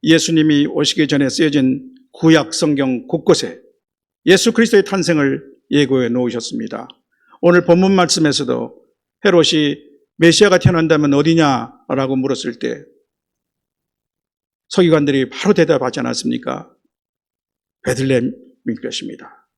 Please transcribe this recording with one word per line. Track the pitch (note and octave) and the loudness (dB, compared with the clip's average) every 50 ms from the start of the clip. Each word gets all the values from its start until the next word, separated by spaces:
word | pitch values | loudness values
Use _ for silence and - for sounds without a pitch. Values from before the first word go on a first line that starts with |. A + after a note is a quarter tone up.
| - | 2
예수님이 | D3+ D#3+ D#3+ D#3 - E3 D#3+ D#3 D#3 D3+ C#3+ C#3+ | 2 2 2 2 0 0 2 2 2 2 2 0
오시기 | D3+ - - D3 C#3 - - D#3 C#3 | 0 -2 -2 -2 -2 0 -2 -2 0
전에 | D3+ C#3 C#3 C3 | 0 0 0 -2
쓰여진 | B2+ - E3+ D#3 C#3+ D3 C3 C3 C3 C#3 - - - _ _ _ _ | 0 0 -2 0 0 0 0 0 -2 -2 -8 -16 -20 _ _ _ _
구약 | - - D#3+ D#3+ D#3 C#3+ - - | -2 2 4 4 4 2 -2 -6
성경 | - - D#3 D3 C#3 C#3 C3 B2+ A#2+ - | -4 -2 -2 0 -2 -2 -2 -4 -6 -6
곳곳에 | - - - - - F3 - - G#2 - - _ _ _ _ _ _ _ _ _ _ _ _ _ | -6 -6 -6 2 2 0 0 0 -8 -12 -16 _ _ _ _ _ _ _ _ _ _ _ _ _
예수 | - F3+ F#3 - A#3 A3+ | 2 2 2 2 0 0
그리스도의 | A3+ A#3 A3 A3+ G3+ F#3+ | 0 0 2 2 2 2
탄생을 | - G3 G3 E3 - E3+ D3+ C#3+ C#3 C3+ - - - - _ _ _ | 2 -4 -4 -2 -2 0 0 0 -2 -2 -4 -8 -16 -20 _ _ _
예고해 | - C#3+ D3 B2 C3+ C3 B2 A#2 | 0 0 0 2 0 -2 0 -2
놓으셨습니다. | A#2+ B2+ B2 A#2+ A2+ A#2+ A2+ - A#2+ A#2 A2+ A2 - A2 - - - _ _ _ _ _ _ _ _ _ | -2 -2 -4 -4 -6 -8 -10 -10 -10 -10 -10 -10 -12 -14 -14 -16 -20 _ _ _ _ _ _ _ _ _
오늘 | - F3 F3 F3 F3 | 2 4 4 4 4
본문 | F3 E3+ F3 F#3+ F#3+ G3 | 4 4 4 4 2 4
말씀에서도 | F#3+ F3+ D#3+ - F#3 D#3+ D3+ C3+ - C#3+ B2 B2+ B2 A#2+ A#2 - - _ _ _ _ _ _ _ _ - | 2 2 0 0 0 0 0 0 -2 -4 -4 -4 -4 -6 -10 -12 -20 _ _ _ _ _ _ _ _ 0
헤롯이 | G#3 F3+ E3+ D#3 - - D#3 D3+ C#3+ C#3+ C#3+ - _ _ _ _ _ _ | 2 4 4 4 2 2 0 0 -2 -4 -6 -10 _ _ _ _ _ _
"메시아가 | _ D#3+ E3+ D#3+ - G#3 G3+ F#3 F3+ | _ 4 4 6 6 4 4 4 2
태어난다면 | - - F3 E3 D#3+ D#3 D#3+ D3+ D3+ C#3+ C#3 | 2 2 2 2 2 2 2 2 2 2 2
어디냐?"라고 | C#3+ D3 D#3 E3 E3 D#3 C#3+ C3 A#2+ A#2 A#2 - _ _ _ C3+ C3+ C3+ C3 C3+ | 2 2 2 2 2 2 2 0 -2 -4 -10 -16 _ _ _ -4 -4 -4 -2 -4
물었을 | C3 B2+ C#3 C3+ A#2 - A#2+ A#2 - | -4 -2 -4 -4 -4 -6 -10 -10 -8
때 | - B2 A#2+ C#3+ - _ _ _ _ _ _ _ _ _ _ _ _ _ _ _ _ _ _ _ _ _ _ _ _ _ _ _ _ _ _ _ _ _ _ _ _ _ | -8 -8 -8 -8 -14 _ _ _ _ _ _ _ _ _ _ _ _ _ _ _ _ _ _ _ _ _ _ _ _ _ _ _ _ _ _ _ _ _ _ _ _ _
서기관들이 | - - F#3 E3+ D#3 D#3 D3 C#3 C#3 C#3 C3 A#2+ | -2 0 2 2 2 2 2 0 0 -2 -2 -4
바로 | - - - G3 G#3 | -6 -6 -2 0 2
대답하지 | - E3 D3 D#3+ C3+ B2 B2+ A#2 D3 | 2 2 2 2 -2 -2 -4 -6 -6
않았습니까? | B2 A#2+ A#2+ - - A#2+ A#2+ A#2+ B2 - C3 - - _ _ _ _ _ _ _ _ _ _ _ _ _ _ _ _ _ _ _ _ _ _ _ _ | -6 -6 -6 -6 -6 -6 -6 -6 -6 -8 -10 -10 -12 _ _ _ _ _ _ _ _ _ _ _ _ _ _ _ _ _ _ _ _ _ _ _ _
"베들레헴일 | - B2+ A#2 C3+ C3+ C3 A#2+ A#2+ - A#3 - - - _ _ _ - A2+ A2 - | -6 -4 -4 -2 -2 -2 -2 -2 -4 -8 -10 -20 -20 _ _ _ -10 -10 -8 -10
것입니다." | - - - - - - - - - - _ _ _ _ | -10 -10 -10 -12 -12 -16 -16 -20 -20 -20 _ _ _ _